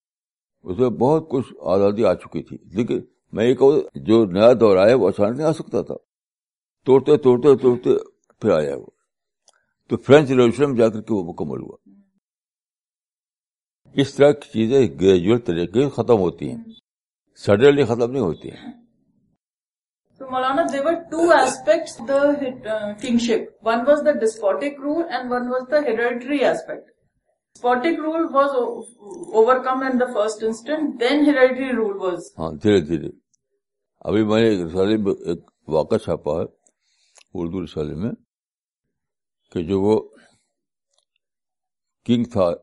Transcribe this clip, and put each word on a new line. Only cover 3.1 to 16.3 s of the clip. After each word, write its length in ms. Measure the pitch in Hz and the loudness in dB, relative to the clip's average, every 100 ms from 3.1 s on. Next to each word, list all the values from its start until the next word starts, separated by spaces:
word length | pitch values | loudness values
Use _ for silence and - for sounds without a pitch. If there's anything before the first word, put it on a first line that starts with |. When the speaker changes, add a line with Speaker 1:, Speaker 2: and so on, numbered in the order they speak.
| _ _ | _ _
Speaker 1:
میں 140 | 87 117 | -2 0
یہ 80 | |
کہوں، 260 | 127 135 151 - | 4 4 2 -2
جو 300 | 73 69 113 | -8 0 2
نیا 280 | 101 92 113 120 | 2 4 4 6
دور 160 | 110 92 | 4 6
آیا، 200 | 104 127 | 4 4
وہ 120 | 95 | 2
اچانک 280 | 101 104 127 | 0 -2 -2
نہیں 100 | 156 | -4
آ 60 | |
سکتا 300 | 156 - 104 | -4 -6 -6
تھا، 120 | - - - _ _ _ _ _ _ _ | -6 -12 -16 _ _ _ _ _ _ _
توڑتے، 320 | - 131 131 147 | 2 4 6 4
توڑتے، 400 | 127 120 143 127 | 4 4 4 4
توڑتے 280 | 127 120 139 - - _ _ _ | 4 2 2 0 -2 _ _ _
پھر 100 | 107 | 0
آیا 260 | 80 71 67 | 0 0 -6
وہ۔ 100 | 50 _ _ _ _ _ _ _ _ _ _ | -12 _ _ _ _ _ _ _ _ _ _
تو 80 | 120 | -6
فرینچ 320 | - 147 131 | 6 6 6
ریولوشن 420 | 127 120 123 143 | 4 2 2 0
میں 80 | 117 | 2
جا 100 | 113 | 0
کر 120 | 107 | 0
کے 140 | 107 | -4
وہ 100 | 104 | -4
مکمل 360 | 85 85 80 62 | -4 -10 -10 -10
ہوا۔ 160 | 58 - _ _ _ _ _ _ _ _ _ _ _ _ _ _ _ _ _ _ _ _ _ | -12 -18 _ _ _ _ _ _ _ _ _ _ _ _ _ _ _ _ _ _ _ _ _
اس 200 | 143 135 | -4 -4
طرح 180 | - 143 | 4 4
کی 180 | 147 - | 4 -4
چیزیں 360 | 110 113 135 104 71 | -4 0 2 2 2
گریجوئل 380 | 95 92 90 120 | 4 4 2 0
طریقے 440 | - 82 87 107 | 0 -4 -2 -2
سے 60 | 143 | -2
ختم 300 | 123 113 113 | -2 0 2
ہوتی 320 | 87 | 0